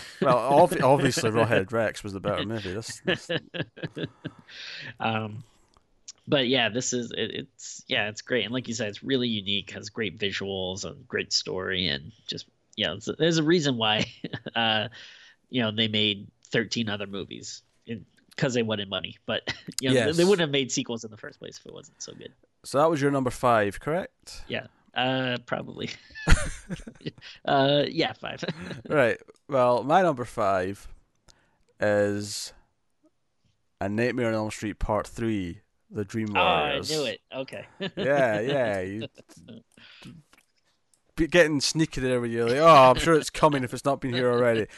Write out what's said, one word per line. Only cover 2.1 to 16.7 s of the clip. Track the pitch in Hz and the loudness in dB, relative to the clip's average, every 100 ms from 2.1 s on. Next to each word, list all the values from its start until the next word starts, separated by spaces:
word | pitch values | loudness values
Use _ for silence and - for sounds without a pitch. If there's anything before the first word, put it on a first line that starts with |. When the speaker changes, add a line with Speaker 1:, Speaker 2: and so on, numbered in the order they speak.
Speaker 2:
the | 95 | -6
better | 92 92 | -4 -2
movie. | 95 110 98 | -4 -6 -6
That's, | 95 113 - | -8 -8 -8
that's | - - - | -4 -4 -2
Speaker 1:
<laughs> | 165 - - 147 - - - - - - - - - - - - - | -8 -6 -10 -10 -10 -14 -10 -10 -10 -16 -16 -20 -18 -16 -14 -14 -6
Um, | 117 110 110 107 - _ _ _ _ _ - - - | -4 -2 -4 -10 -16 _ _ _ _ _ -20 -16 -2
but | 143 123 | 0 2
yeah, | 131 113 | 2 0
this | 107 - | -2 -4
is, | 123 117 | -4 -6
it, | - 110 | -6 -6
it's, | - 135 - - - - | -6 -12 -16 -18 -16 -6
yeah, | 127 104 | -4 -4
it's | 107 | -6
great. | - 127 | -4 -2
And | 101 | -2
like | 127 120 | -6 -6
you | |
said, | 113 107 | -6 -6
it's | 98 | -8
really | 131 131 123 | -4 -2 -2
unique, | 107 98 101 - | -4 -4 -6 -6
has | 104 104 | -12 -12
great | - 107 82 | -8 -8 -4
visuals | 101 95 98 95 92 95 | -6 -4 -6 -6 -6 -6
and | 90 - 127 | -10 -12 -8
great | 104 98 | -6 -2
story, | - - 95 95 92 90 | -4 -4 -6 -4 -2 0
and | 69 78 - - | -2 -6 -16 -12
just, | - - _ _ - | -12 -12 _ _ -4
yeah, | 104 | -4
it's, | 92 - - | -4 -6 0
there's | 156 165 | 2 2
a | |
reason | 151 180 143 120 | 4 4 2 0
why, | 110 107 - - - | 0 0 -2 -6 -12
<laughs> | 120 - 117 | -10 -8 -2
uh, | 113 110 107 - - - - _ _ | 0 0 -2 -10 -20 -20 -20 _ _
you | 127 | -2
know, | 110 | -2
they | 107 110 | 0 0
made | 107 107 101 104 _ - | 2 0 -2 -8 _ -4
thirteen | 127 104 | -2 -2